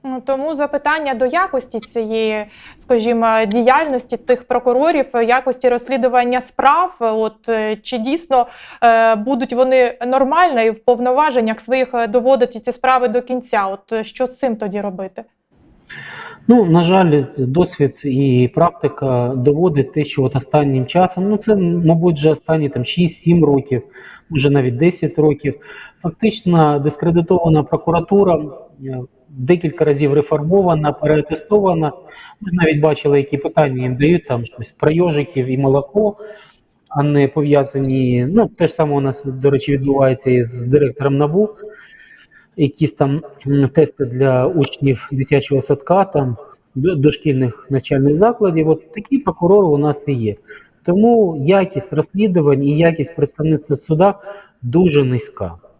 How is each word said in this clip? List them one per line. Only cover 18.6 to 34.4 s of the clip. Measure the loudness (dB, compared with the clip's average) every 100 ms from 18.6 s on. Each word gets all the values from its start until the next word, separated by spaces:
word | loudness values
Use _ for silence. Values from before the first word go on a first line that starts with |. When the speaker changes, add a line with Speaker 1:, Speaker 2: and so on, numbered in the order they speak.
| 0 0 -6 -4 -2 -2 -2 0
Speaker 2:
доводить | 0 2 0 0 -2
те, | -4
що | -4 -2
от | -2 -2
останнім | -2 0 2 -2 -2
часом, | 0 0 0 -2
ну, | -2
це, | 0 0
мабуть, | 0 2 2 4 2 2
вже | 0
останні | 0 -2 -2 -2
там | -4
шість-сім | -6 -2 -2 0 0 4
років, | 4 2 0 -6 -6 -20 -20 -20 _
вже | -2 2
навіть | 2 0 2
десять | 0 0 -6 0
років, | 0 0 -6 -8 -16 -20 -20 _
фактично | -10 -2 -4 -2 0 2 4 2
дискредитована | -2 -2 0 0 0 0 2 2
прокуратура, | 0 -4 -2 -2 0 2 2 0 -4 -14 -20 _
е, | -12 -12 -12 _ _
декілька | -10 0 0 0 -2
разів | -2 0 2
реформована, | 0 0 -4 0 2 2 0 -2
переатестована. | -2 0 0 -2 -8 -2 0 2 0 -2 -6 -20 -20 -20 -14
Ми | -6
навіть | 0 0 2
бачили, | 0 0 2 2
які | 0 -4
питання | -2 0 0 0
їм | -4 0
дають, | 2 2 0
там | -6